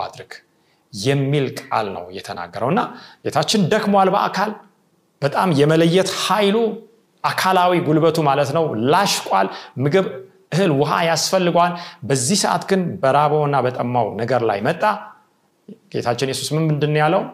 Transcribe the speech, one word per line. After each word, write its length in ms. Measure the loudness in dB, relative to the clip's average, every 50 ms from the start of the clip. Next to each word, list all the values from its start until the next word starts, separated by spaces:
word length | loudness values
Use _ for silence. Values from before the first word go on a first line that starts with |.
አድርግ» 320 | -6 -6 -10 -16 -20 -20 -20 -20 _ _ _ _ _ _ _ _ _ _ -12
የሚል 540 | -6 -2 0 0 0 0 0 0 0 -2 -2 -6
ቃል 300 | -10 -8 -4 -4 -4 -2 -4
ነው 160 | -6 -10 -12 -14
የተናገረውና 680 | -14 -14 -12 -12 -12 -10 -12 -12 -8 -6 -4 -2 0 -2 -2 -4 -8 -14 -20 -20 -18 _
ጌታችን 440 | -8 -4 -2 -2 0 0 0 0 2
ደክሟል 420 | 2 0 0 0 2 2 4 4 4
በአካል 400 | 2 0 0 -2 -2 -4 -4 -4 -6 -10 -16 _ _ _ _ _ _ _ _ _ _ -4 -4
በጣም 260 | -2 0 0 0 2 2
የመለየት 560 | 4 4 4 4 4 4 4 4 2 2 0 -2 -4
ኃይሉ 380 | -2 0 0 2 2 2 2 2 0 0 -2 -6 -14 -20 _ _ _ _ _ _ -4
አካላዊ 480 | -4 -2 0 0 2 4 4 4 4 2 2
ጉልበቱ 380 | 2 2 2 4 4 2 2 2 2
ማለት 280 | 2 2 2 2 0 0
ነው 120 | 0 0 -2 -2 -2 0
ላሽቋል። 640 | 2 2 2 2 2 -2 -4 -4 -2 0 0 0 0 -4 -10 -18 -12 -6
ምግብ፣ 300 | -2 0 2 2 2 2 0 -4 -12 -16 -18 _ _ _ -4
እህል፣ 200 | -2 0 2 2 2
ውሃ 200 | 2 0 0 0 0 0
ያስፈልገዋል። 680 | 0 0 0 0 0 0 2 2 2 2 2 2 2 0 -4 -12 -16 -16 -10 -6
በዚህ 360 | -2 -2 -2 0 0 0 0
ሰዓት 240 | 0 0 0 -2 -2
ግን 160 | 0 0 0 0 -2 -4
በራበውና 600 | -2 0 2 4 4 4 4 2 2 0 2 0 0
በጠማው 460 | 0 0 -2 -4 -4 -2 0 0 0 -2 -2
ነገር 280 | -4 -2 0 0 0 2
ላይ 160 | 0 0 0
መጣ። 220 | 0 -2 -2 0 0 -2 -2 -2 -6 -16 -20 _ _ _ _ _ _ _ _ _ _ -20 -20 -20 _ _
ጌታችን 400 | -8 -6 -2 -2 -2 -2 -2 -4
ኢየሱስ 200 | -4 -6 -6 -4
ምን፣ 140 | -2 0 0
ምንድን 260 | 0 0 0 0 0
ነው 100 | 2 2
ያለው? 220 | 2 2 2 0 -2 -4